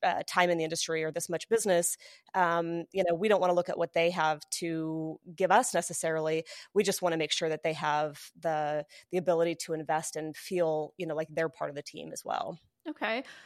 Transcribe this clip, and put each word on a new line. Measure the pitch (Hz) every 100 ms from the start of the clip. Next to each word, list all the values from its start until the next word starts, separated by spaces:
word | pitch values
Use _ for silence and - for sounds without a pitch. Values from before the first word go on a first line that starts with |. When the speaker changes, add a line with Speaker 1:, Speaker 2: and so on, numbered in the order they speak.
Speaker 1:
uh, | 180 175 -
time | 190 180
in | 170
the |
industry | 160 165 - 160
or | 156
this | 160 -
much | 165 -
business. | 226 214 175 175 - - - _ -
Um, | 175 170 170 170 165
you | 190 180
know, | 170
we | 208
don't | 196
wanna | 180
look | 175 180
at | -
what | 170
they | 170 170
have | 175 156 151 - -
to | 170 160 160 160 160 - 180 160
give | 180
us | 208 262
necessarily. | 170 - 170 160 160 156 160 - - - 202
We |
just | 196 180
wanna | 175 160
make | 156
sure | - 165
that | 156
they | 165
have | 156 156 151 151 143 - -
the, | 165 151 147 151 147 - -
the | 180
ability | 180 165 170 165 -
to |
invest | 160 151 156 - 156
and | 156 151
feel, | - 180 160 156 151 -
you | 165
know, | 151
like | 160
they're | 156 160
part | - 151
of | 143
the |
team | - 156 160
as | -
well. | - - - 170 _ _ 330
Speaker 2:
Okay. | 302 214 226 262 -